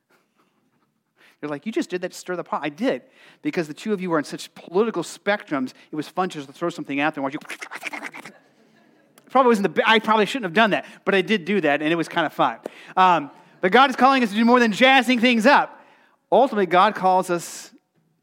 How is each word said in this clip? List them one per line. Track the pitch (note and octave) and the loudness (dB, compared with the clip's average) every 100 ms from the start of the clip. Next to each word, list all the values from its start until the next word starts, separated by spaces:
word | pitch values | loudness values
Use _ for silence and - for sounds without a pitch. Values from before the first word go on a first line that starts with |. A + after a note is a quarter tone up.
| _ _ _ _ _ _ _ _ _ _ _ _ _ _ | _ _ _ _ _ _ _ _ _ _ _ _ _ _
They're | D3 | -10
like, | D3 | -10
"You | A3 | -8
just | E4 - | -6 -6
did | F3+ | -6
that | F3 | -10
to | - | -12
stir | - F3+ | -10 -10
the | |
pot." | E3 G#3 | -8 -8
I | D3+ | -8
did, | D3 B3 C3 _ _ _ _ | -4 -4 -4 _ _ _ _
because | D3+ E3 D#3 | -6 -6 -6
the | |
two | C#3+ A3 | -8 -6
of | G3+ | -4
you | F#3 | -2
are | D#3+ | -4
on | |
such | C#3 D#3+ - | -4 -10 -14
political | - - F3+ A#3 F3 | -20 -6 -2 -2 -2
spectrums, | D#3 - - G#3 - C#3+ C3 - _ | -8 -8 -4 -4 -4 -4 -6 -10 _
it | D3+ | -10
was | D3 | -8
fun | - F#3 | -6 -6
just | D3+ C3+ | -6 -14
to | |
throw | C3+ E3+ | -8 -8
something | D#3+ D3 C#3 | -8 -8 -4
out | D3 | -4
there | D3 | -4
and | |
watch | C#3 | -8
you. | C#3+ - - - - - - - - - - _ _ _ _ _ _ _ _ _ | -8 -14 -16 -16 -14 -14 -14 -16 -18 -20 -20 _ _ _ _ _ _ _ _ _
Probably | B3+ B3+ | 2 4
wasn't | A3 | 2
the | G3+ | 0
be-, | D3 - | 0 2
I | A3+ | 2
probably | A3 A3 G3+ | 2 0 0
shouldn't | - | -4
have | F#3+ | -4
done | D#3+ A3+ | 0 2
that, | D3 - - - | 0 -6 -10 -2
but | |
I | F#3+ | 0
did | F3 G#3+ D#3 | 0 -2 -2
do | G3+ | 0
that, | D3+ C#3+ | 0 0
and | D3+ | 0
it | E3+ | -2
was | D#3 | -2
kind | F3 D3+ | -2 -2
of | |
fun. | - C#3+ A2+ - - - - | 0 -2 -2 -14 -18 -6 2
Um, | F#3 E3 C#3+ - _ _ | 4 2 -2 -14 _ _
but | F#3 | 2
God | A#3 C4+ | 4 4
is | - | 4
calling | B3 C4+ | 2 4
us | A#3 | 0
to | G#3 | 0
do | |
more | A#3 B3 | 4 4
than | A#3 | 4
jazzing | F#3 C4 C4+ A3+ B3 | 4 4 4 4 2
things | A#3+ A#3 A3 | 2 4 4
up. | B3 D#3 - _ _ _ _ - | 4 2 -8 _ _ _ _ 0
Ultimately, | G3 C4 G#3 F#3 | 2 2 0 2
God | F3 G#3 | 4 4
calls | - F#3 F#3 F#3 | 2 0 2 0
us | F3 - - - _ _ _ _ _ | -4 -6 -16 -20 _ _ _ _ _